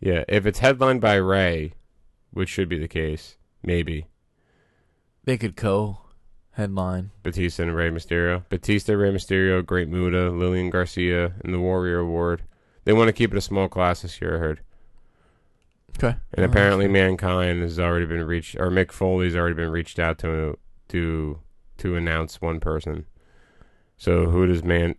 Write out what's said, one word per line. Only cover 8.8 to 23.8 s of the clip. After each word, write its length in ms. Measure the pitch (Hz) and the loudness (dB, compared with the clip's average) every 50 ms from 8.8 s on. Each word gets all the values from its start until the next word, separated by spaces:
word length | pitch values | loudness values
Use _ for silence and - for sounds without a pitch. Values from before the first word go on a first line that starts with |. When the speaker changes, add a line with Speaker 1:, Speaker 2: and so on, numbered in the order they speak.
| - - 107 | 2 0 0
Speaker 1:
Rey 160 | 101 101 98 98 | 2 2 2 0
Mysterio, 540 | 95 - - 98 95 95 95 92 92 87 | -2 -2 -2 0 2 2 2 2 0 0
Great 220 | - 90 90 87 76 | 0 -2 -2 -2 -2
Muta, 420 | 82 90 90 90 87 90 90 90 | -2 -2 0 0 2 2 0 0
Lillian 400 | 87 85 90 90 92 92 90 90 | 0 0 0 0 0 0 -2 0
Garcia, 640 | 85 90 90 87 - 90 87 87 87 87 87 87 87 98 - | 0 -2 -2 -2 -2 -2 0 0 0 0 0 -2 -4 -6 -6
and 80 | - 92 | -6 -4
the 80 | 90 | -2
Warrior 380 | 90 92 92 92 90 87 87 87 | 0 0 0 0 0 0 0 -2
Award. 440 | 87 85 82 85 85 87 85 85 - - - _ _ _ _ _ _ | -2 -2 -2 -2 0 -2 -2 -4 -6 -12 -18 _ _ _ _ _ _
They 80 | - 107 | 4 6
wanna 180 | 113 117 113 101 | 6 6 6 4
keep 200 | - 117 104 98 | 4 2 0 0
it 20 | |
a 60 | 101 92 | -2 -4
small 260 | - 101 98 95 90 | -2 -2 -2 -2 0
class 320 | - 92 90 87 90 - | 0 0 2 2 0 0
this 200 | - 90 - - 87 | -4 -10 -10 -8 -6
year, 140 | 85 82 | -4 -4
I 20 | 82 | -2
heard. 220 | 85 78 78 - - - - - - - - - - _ _ _ _ _ _ _ _ _ _ _ _ _ _ _ _ _ - - | -2 -4 -4 -6 -10 -16 -20 -20 -20 -20 -20 -20 -20 _ _ _ _ _ _ _ _ _ _ _ _ _ _ _ _ _ -4 -2
Speaker 2:
Okay. 180 | - 117 113 - - - - | 0 0 0 -2 -6 -6 -2
Speaker 1:
And 140 | - 92 | 0 2
Speaker 2:
Oh, 20 | 92 | 4
Speaker 1:
apparently 380 | - 104 101 101 98 95 98 | 4 4 4 4 4 4 2
Speaker 2:
interesting. 60 | 98 98 98 95 95 | 4 4 4 4 4
Speaker 1:
Mankind 540 | 95 87 98 90 90 92 90 90 87 87 87 | 2 0 0 0 0 0 0 0 0 0 -2
has 160 | 85 82 85 | -4 -2 0
already 280 | 87 85 87 85 85 | 0 0 2 0 0
been 160 | 80 82 85 82 | -2 -2 -4 -2
reached, 320 | 78 85 85 80 - - | -2 -2 -4 -4 -6 -6
or 140 | - 90 90 | -4 -2 0
Mick 220 | 90 95 92 - - | 2 2 2 0 0
Foley's 440 | - 95 92 92 90 90 87 82 | -2 0 2 2 2 2 2 2
already 180 | 87 85 85 85 | 0 0 0 0
been 160 | 80 82 82 | -2 -2 -2
reached 280 | 80 85 82 - - - | -2 -4 -4 -4 -4 -2
out 200 | 85 82 82 - | -2 -2 -2 -2
to, 400 | - 82 80 80 78 76 - - - - - - - - | -4 -4 -2 -2 -2 -4 -4 -8 -12 -18 -20 -20 -12 -6
to, 520 | - 87 85 82 80 80 78 76 76 78 - - - - - - - - | -4 -2 -2 -2 -2 -2 -4 -4 -6 -10 -14 -18 -20 -20 -20 -20 -12 -8
to 180 | - 92 87 | -6 -4 -2
announce 440 | 87 85 85 82 80 80 80 - - | -2 -2 0 0 -2 -2 -4 -6 -6
one 200 | - 82 82 80 | -6 -4 -4 -2
person. 460 | - 80 78 78 - 82 76 78 78 - - - _ _ _ - - _ _ _ - - _ _ | -2 -2 -2 -2 -4 -6 -8 -8 -10 -14 -18 -20 _ _ _ -20 -20 _ _ _ -20 -20 _ _